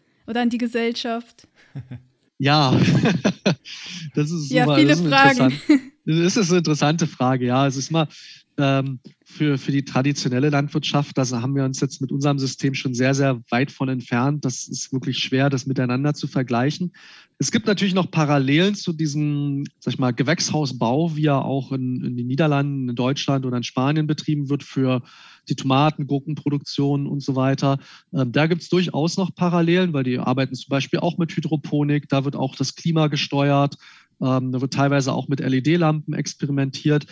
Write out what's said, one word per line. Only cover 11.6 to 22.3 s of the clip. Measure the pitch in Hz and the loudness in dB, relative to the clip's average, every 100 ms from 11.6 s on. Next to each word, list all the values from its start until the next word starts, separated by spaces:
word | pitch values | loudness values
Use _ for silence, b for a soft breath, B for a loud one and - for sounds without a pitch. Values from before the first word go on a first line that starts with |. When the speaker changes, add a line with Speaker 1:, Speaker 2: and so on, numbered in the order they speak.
Speaker 1:
uns | 131 131 | -2 -2
jetzt | 135 - | -4 -4
mit | 139 | -6
unserem | 139 143 139 | -2 0 0
System | 131 - 139 | -4 -2 -4
schon | 135 131 | -2 -4
sehr, | 120 131 | 0 2
sehr | 139 135 120 - | 2 2 0 -2
weit | 120 143 | -2 -2
von | - 131 | -2 -4
entfernt. | 127 110 120 139 147 | -4 -2 0 0 0
Das | 135 - - | -4 -6 -10
ist | 131 - | -10 -6
wirklich | 131 127 117 | -6 -4 -4
schwer, | - 135 139 | -2 0 2
das | 135 135 | 0 -2
miteinander | 135 123 127 147 | -2 0 0 0
zu | 147 147 | -2 -4
vergleichen. | 139 123 120 139 156 180 B B B B - | -4 0 0 0 -2 -8 B B B B -6
Es | 143 | -2
gibt | 226 220 | 0 0
natürlich | 180 196 | 0 2
noch | 185 165 | 0 0
Parallelen | 160 143 147 131 151 196 | 0 2 2 2 2 2
zu | 202 180 | 0 -6
diesem, | 156 156 147 147 143 143 139 143 - | -4 -4 -2 -2 -2 -2 -4 -6 -8
sag | - | -8
ich | - | -2
mal, | 127 | 0
Gewächshausbau, | 117 131 175 - 156 135 123 117 135 170 151 | 0 0 0 0 -2 -2 -2 0 2 0 0
wie | 151 | 2
er | 139 | 2
auch | - 135 131 | 0 -4 -4
in, | 135 127 127 | -4 -4 -4
in | - 123 | -4 -4
den | |
Niederlanden, | 123 | -2